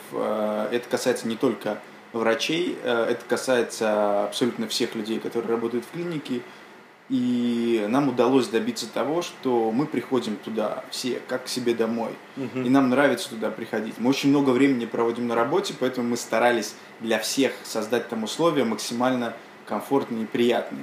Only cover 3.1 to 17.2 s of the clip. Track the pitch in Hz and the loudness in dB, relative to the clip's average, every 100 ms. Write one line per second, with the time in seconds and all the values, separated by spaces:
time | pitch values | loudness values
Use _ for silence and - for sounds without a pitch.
3.1 | 120 - 120 - 123 110 - 110 104 104 | -2 -2 -2 2 2 0 0 0 2 2
4.1 | 101 104 - 123 110 110 - 113 117 107 | 2 0 0 0 0 -4 -2 -2 -2 -4
5.1 | 110 113 117 107 117 117 120 - 160 175 | -4 -4 -4 -2 -2 -2 -4 -6 -6 -6
6.1 | 156 - 123 - - - - - - - | -6 -4 -6 -6 -14 -20 -20 -20 -20 -4
7.1 | 131 123 120 120 117 117 113 104 131 143 | 0 2 2 0 0 2 2 2 2 2
8.1 | 120 120 135 110 113 113 117 110 - 131 | 4 4 4 4 0 0 -4 -4 -2 -2
9.1 | 165 170 - 135 120 110 113 151 123 - | -2 -4 -4 0 2 2 2 0 -2 -2
10.1 | 131 110 104 - 110 107 - - - 127 | -2 -2 -6 -6 -4 -4 -4 -8 -6 -4
11.1 | 120 - 127 - 131 120 113 113 117 110 | -6 -6 -8 -6 -2 0 2 0 -2 -4
12.1 | - - - 123 127 123 135 131 127 143 | -8 -12 -8 -6 -2 4 4 6 6 4
13.1 | 120 - 113 110 107 113 110 110 104 120 | 2 -4 -4 -4 -4 -4 -4 -4 0 2
14.1 | 139 139 143 135 123 143 123 113 - 117 | 4 4 4 6 6 6 4 0 0 0
15.1 | 117 120 117 120 160 - - 127 123 120 | 0 0 2 2 0 -2 -2 -2 0 -2
16.1 | 120 - 113 120 117 107 - - - 113 | -2 0 2 4 2 -2 -10 -18 -8 -2
17.1 | 110 | 0